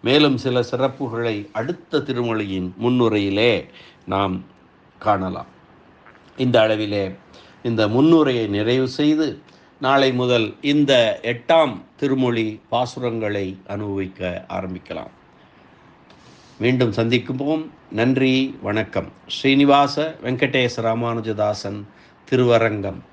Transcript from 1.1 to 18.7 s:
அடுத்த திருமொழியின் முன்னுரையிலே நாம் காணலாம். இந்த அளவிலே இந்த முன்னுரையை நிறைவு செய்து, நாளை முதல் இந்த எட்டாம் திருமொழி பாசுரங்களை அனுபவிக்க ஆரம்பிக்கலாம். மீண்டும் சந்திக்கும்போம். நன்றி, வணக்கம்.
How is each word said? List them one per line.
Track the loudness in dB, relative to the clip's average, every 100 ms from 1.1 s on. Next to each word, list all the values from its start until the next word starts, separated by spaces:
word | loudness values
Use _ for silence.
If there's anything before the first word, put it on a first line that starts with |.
| -4 -4 -4 -8
அடுத்த | -8 -6 -8 -4 -4
திருமொழியின் | -2 -4 -2 -2 -2 -4 -6 -2
முன்னுரையிலே | 0 2 2 2 0 2 2 2 -4 -20 -20 -20 -6
நாம் | -2 0 -2 -8 -20 _ _ _ _
காணலாம். | -2 -2 -2 -8 -12 -20 -20 -20 -20 _ -20 -20 -20 -4
இந்த | 2 4
அளவிலே | 4 2 -2 -2 -4 -8 -20 -20 -20 -10
இந்த | -4 0 2
முன்னுரையை | 4 6 6 4 2 -2
நிறைவு | -2 0 0 -2
செய்து, | 0 2 2 0 -6 -18 -20 _ _
நாளை | 0 4 2
முதல் | 2 2 2 0 -4
இந்த | 0 2 4 4 4 0
எட்டாம் | -6 -6 2 4 4 -2 -16 _
திருமொழி | -2 0 0 0 -2 -6 _
பாசுரங்களை | -2 -2 -4 -6 -4 -4 -4 -6 -8 -12
அனுபவிக்க | -8 -6 -6 -6 -8 -8 -8 -10
ஆரம்பிக்கலாம். | -10 -8 -12 -12 -14 -14 -20 _ _ _ _ -20 _ -20 _ _ -20 -20 -20 -20 -4
மீண்டும் | 0 2 2
சந்திக்கும்போம். | 2 0 0 -2 -6 -2 -2 -6 -16 -10
நன்றி, | -2 2 2 2 2 -2 -4
வணக்கம். | -4